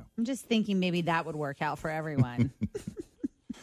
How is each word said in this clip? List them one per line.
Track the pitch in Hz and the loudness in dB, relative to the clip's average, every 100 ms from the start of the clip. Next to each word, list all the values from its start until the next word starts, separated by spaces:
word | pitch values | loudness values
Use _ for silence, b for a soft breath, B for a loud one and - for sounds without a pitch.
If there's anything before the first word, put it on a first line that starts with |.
| 113 - | -10 -4
I'm | 233 | -2
just | 262 - | -2 0
thinking | 220 208 190 | 2 4 2
maybe | 180 175 | 4 2
that | 165 165 160 | 4 2 0
would | 151 | -2
work | 143 139 | -4 -2
out | 151 147 | -2 -2
for | 160 | -4
everyone. | 156 156 143 123 120 135 - | -4 0 2 2 2 0 0
<laughs> | 107 403 - - - _ - - - B | -6 -4 -8 -10 -14 _ -8 -8 -16 B